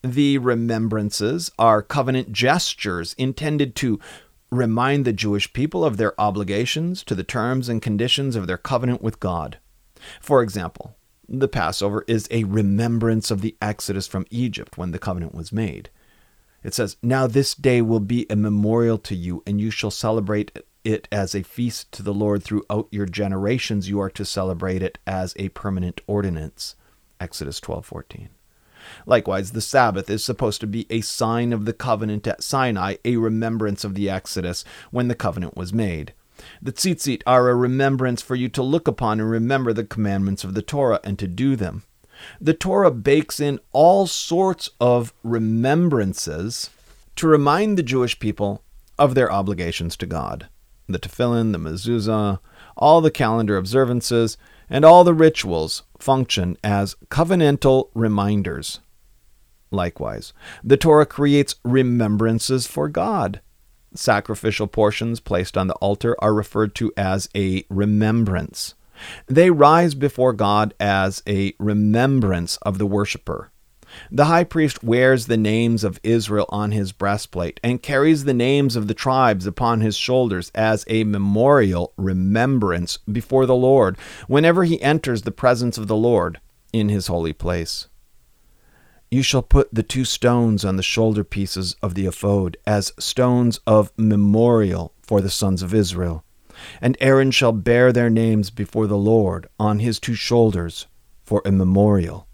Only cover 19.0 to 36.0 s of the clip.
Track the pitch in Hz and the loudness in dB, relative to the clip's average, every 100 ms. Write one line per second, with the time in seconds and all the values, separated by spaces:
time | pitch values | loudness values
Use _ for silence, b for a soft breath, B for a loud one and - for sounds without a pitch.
19 | - 92 87 87 - 104 107 - 107 - | -6 -8 -6 -8 -6 -4 -4 -6 -8 -4
20 | 113 113 101 107 104 - - _ 110 107 | -2 -2 -2 -4 -4 -12 -20 _ -6 -6
21 | - 104 95 101 90 - 120 - - - | -4 -6 -4 -6 -8 -6 -6 -6 -16 -12
22 | 101 101 104 101 - 107 - 104 107 104 | -6 -2 -2 -2 -2 -6 -4 -6 -6 -6
23 | 98 92 101 95 101 127 - 104 92 101 | -6 -4 -4 -2 -2 -4 -4 -6 -4 -4
24 | 95 - 95 - 95 85 92 92 92 - | -4 -8 -8 -6 -4 -4 -4 -4 -6 -8
25 | - 95 90 - 98 - 104 95 90 - | -8 -6 -8 -8 -10 -8 -6 -4 -6 -8
26 | - 101 98 82 78 _ - - _ _ | -6 -4 -4 -6 -10 _ -16 -16 _ _
27 | _ _ 90 - 69 - - 80 - - | _ _ -14 -10 -12 -12 -10 -12 -12 -18
28 | - - - _ _ B B B B B | -16 -20 -20 _ _ B B B B B
29 | - 123 - 95 98 113 - 135 120 98 | 0 0 2 -4 -4 -8 -2 2 2 0
30 | 95 107 - 110 117 104 110 113 - 113 | -4 -6 -4 -4 -4 -4 -6 -6 -6 -6
31 | 104 - 113 117 120 117 104 113 127 110 | -6 -4 -2 -2 -2 -2 -4 -6 -4 -4
32 | 110 104 110 - - 135 127 101 92 - | -2 -6 -6 -8 -4 -2 -2 -2 -4 -4
33 | 120 120 113 110 113 113 107 101 107 95 | -2 0 0 -2 -4 -4 -4 -4 -6 -4
34 | 98 95 - - 87 87 B B B 123 | -4 -4 -6 -8 -6 -8 B B B -4
35 | 123 120 92 87 85 - 90 107 104 82 | -2 -2 -4 -4 -8 -10 -6 -4 -2 -6